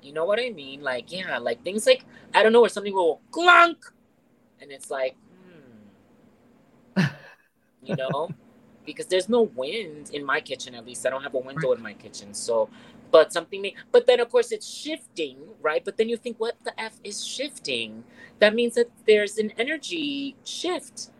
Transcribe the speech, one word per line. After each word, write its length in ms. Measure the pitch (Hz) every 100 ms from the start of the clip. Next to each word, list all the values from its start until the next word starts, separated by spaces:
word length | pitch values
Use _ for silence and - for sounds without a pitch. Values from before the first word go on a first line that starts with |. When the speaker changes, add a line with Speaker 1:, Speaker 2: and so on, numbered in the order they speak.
Speaker 1:
You 120 | 139
know 120 | 147 170
what 140 | 214
I 100 | 247
mean? 320 | 190 139 139
Like, 300 | 143 127 120
yeah, 260 | 175 180 135
like, 260 | 120 120
things 220 | - 202 214
like, 180 | 254 - - -
I 80 | 180
don't 100 | 214
know, 80 | 226
where 80 | 220
something 240 | - 202
will 280 | 190 170 147 _
clunk, 540 | - 349 349 339 339 - _ _ _ _ _ _ _
and 100 | 143
it's 180 | 135 -
like, 260 | 143 131 127 _ - 180 170 135 113 104 98 _ _ _ _ _ _ _ _ _ -
hmm. 80 | 151
Speaker 2:
<laughs> 760 | - - - _ _ _ _
Speaker 1:
You 120 | - 175
know? 340 | 131 143 165 170 _ _ _ _ -
Because 200 | 156 156
there's 220 | 185 180
no 140 | 240
wind 680 | 214 120 131 208 190 151 143
in 120 | 147 143
my 160 | 143
kitchen, 320 | 151 131 -
at 120 | 123 117
least. 200 | 120 127
I 40 |
don't 120 | 131
have 120 | 139 131
a 40 |
window 300 | 127 139 147
Speaker 2:
Right. 80 | 120
Speaker 1:
in 60 |
my 100 | 113
kitchen, 400 | 101 110 - 101
so, 360 | 101 - 113 110 - - - -
but 200 | 160 151
something 300 | 170 165 196
may, 140 | 196 - -
but 160 | 247 240
then, 120 | 247
of 100 | 240
course, 220 | 247 233
it's 160 | 214 -
shifting, 720 | - 294 311 - - 151 131 156 220
right? 220 | 156 160
But 140 | 196 -
then 120 | 226
you 80 | 233
think, 220 | 247 226
"What 160 | 220 -
the 160 | - -
F 200 | 220 -
is 200 | 196 208 -
shifting?" 760 | - 285 - - 123 113 110 117 - - -
That 160 | 208 220
means 200 | 240 226
that 140 | 240 _ -
there's 320 | 214 208 214
an 140 | 214 -
energy 800 | 247 311 - 349 294 277 277 -
shift. 680 | - - 320 349 - - - _